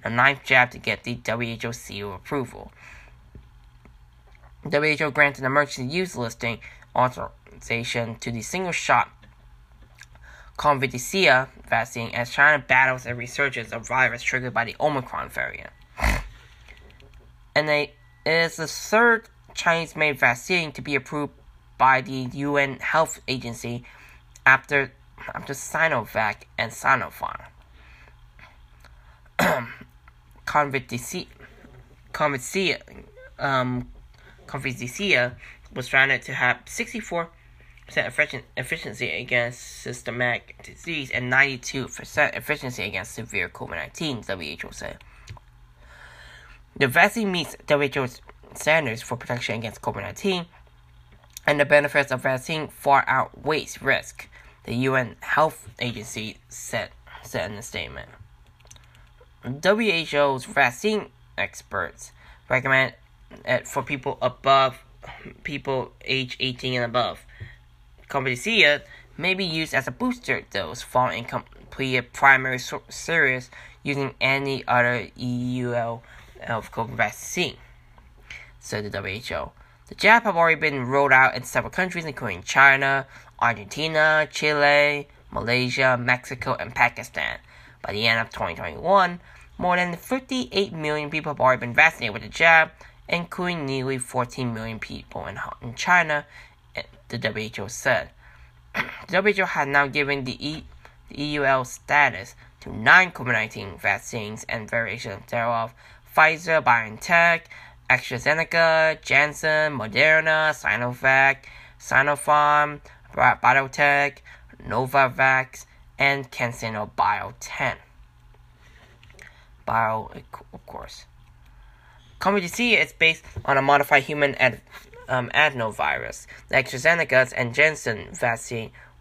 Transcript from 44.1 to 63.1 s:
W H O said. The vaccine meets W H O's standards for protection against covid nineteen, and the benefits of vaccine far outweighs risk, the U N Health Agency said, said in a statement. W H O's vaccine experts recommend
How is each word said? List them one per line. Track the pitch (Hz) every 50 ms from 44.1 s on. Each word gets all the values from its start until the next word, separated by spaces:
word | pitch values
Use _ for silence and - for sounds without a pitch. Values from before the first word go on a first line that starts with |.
| 131 110 101
W | - 98 92 82 73 73
H | - -
O | -
said. | - - - - - - - - - - - - - - - - - - - - _ _ - - - - - - - - - - - - - - - - - _ _
The | - -
vaccine | 127 123 - - 208 - 233 220 196 180
meets | 175 151 - - - -
W | - 151 143 143
H | 139 139
O's | 143 131 123 - - - - - - - - -
standards | - - - 151 165 151 123 110 117 -
for | - 123
protection | 117 - - 123 120 - - 110
against | 110 110 110 - - -
covid | - 107 101 98
nineteen, | 95 95 - - 202 185 180 170 - - - - - _ _ _ _ - - - _ - - _ _ _ - -
and | - 147 147
the | 147
benefits | 135 147 147 143 147 - 147 139 135
of | 131 127 -
vaccine | 139 131 127 - - 165 156 151 -
far | - - - 143 139 135 -
outweighs | - 123 131 - - - - 120 139 156 147 - - - - -
risk, | 135 127 - - - - - - - - - - - - _ -
the | - 113
U | 120 131 135 131
N | 131 123 110 - -
Health | - - - 143 156 160 151 - - - - -
Agency | - 123 110 104 104 - - 113 107 107 - - _ _
said, | - - - - - 117 98 - - - - - - - -
said | - - 120 85 98
in | 107 104
a | 117
statement. | - - - 80 60 65 67 - - - - - - - - _ - _ _ _ - - - - _ _ - - - _ - - - _ _ - 113 127 143
W | 156 180 208 214 233 214 180
H | 165 160 - -
O's | 143 143 139 135 131 127
vaccine | - - - 139 123 123 - - 208 214 208 175 - - _ _ - - -
experts | 95 95 - - - _ - 98 87 - - - - - - _ - - - - _ -
recommend | 127 127 123 135 135 131 131 127 - - _ _